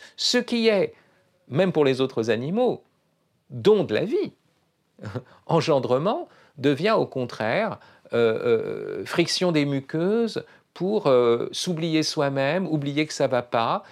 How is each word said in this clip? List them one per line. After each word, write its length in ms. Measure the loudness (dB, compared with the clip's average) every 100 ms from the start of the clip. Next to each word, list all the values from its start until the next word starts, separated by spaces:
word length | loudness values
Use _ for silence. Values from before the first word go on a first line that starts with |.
| -8 -6
ce 220 | 0 0
qui 300 | 0 0 2
est, 260 | 2 0 -6 _ _ _ _ -4
même 240 | 0 2
pour 120 | 4
les 160 | 2 2
autres 300 | 0 0 0
animaux, 540 | 0 -2 -2 -2 -2 _ _ _ _ _ _ -16
don 320 | 0 4 4
de 100 | 4
la 120 | 0
vie, 300 | 0 -2 -4 -8 _ _ _ _ _ -18
<laughs> 60 | -12 -12 -14 -12 -2
engendrement, 840 | 0 2 0 2 0 0 -4 -8 _ _ -2
devient 360 | 0 2 2 0
au 100 | 0
contraire, 760 | -4 -6 -4 -2 -2 -2 -6 -16 -20 -4
euh, 880 | 2 2 2 2 0 0 -8 -8 -8
euh, 40 |
friction 460 | -4 -2 0 0 0
des 140 | 0
muqueuses, 800 | 0 -2 -4 -4 0 0 -2 -6 -10 -16 _ -6
pour, 300 | -2 0 4
euh, 400 | 4 6 2 0
s'oublier 540 | -6 -4 -2 0 0
soi-même, 600 | 0 0 -2 0 0 -2 -2
oublier 360 | -2 -2 -2
que 80 | -2
ça 140 | -2 0
va 160 | 0
pas. 400 | -2 0 0 -2 -6